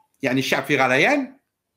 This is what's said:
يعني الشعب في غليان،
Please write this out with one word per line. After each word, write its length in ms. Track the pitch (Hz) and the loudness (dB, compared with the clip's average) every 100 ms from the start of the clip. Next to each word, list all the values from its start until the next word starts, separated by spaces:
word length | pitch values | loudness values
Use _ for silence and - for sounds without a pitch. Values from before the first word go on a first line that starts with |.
| _ _ | _ _
يعني 180 | 135 127 | -4 -2
الشعب 240 | 131 151 | -2 -4
في 120 | 143 139 | -2 0
غليان، 600 | 131 131 196 285 262 - _ _ _ | 2 2 2 0 -4 -12 _ _ _